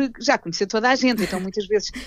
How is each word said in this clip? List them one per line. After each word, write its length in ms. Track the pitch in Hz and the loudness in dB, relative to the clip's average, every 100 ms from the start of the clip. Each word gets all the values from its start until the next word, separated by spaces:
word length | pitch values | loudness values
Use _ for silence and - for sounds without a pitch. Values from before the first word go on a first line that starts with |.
| 269 233 | 0 -2
já 180 | 233 233 | 0 0
conhecer 280 | 170 165 196 | 0 -4 -2
toda 220 | 220 247 | 2 2
a 60 | |
gente. 280 | 262 254 220 | 4 4 2
Então, 160 | 180 185 | 0 -2
muitas 260 | 190 214 190 | -4 -4 0
vezes, 240 | 208 - - | 0 -2 -10